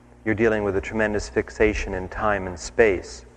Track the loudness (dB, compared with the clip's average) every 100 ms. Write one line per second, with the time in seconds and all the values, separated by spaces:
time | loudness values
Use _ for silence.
0 | -20 -10 -2 2 4 2 0 -2 -2 0
1 | 0 0 -2 -4 -2 2 2 2 -2 -4
2 | -6 -2 0 0 -2 -8 -8 4 4 4
3 | -4 -16 -20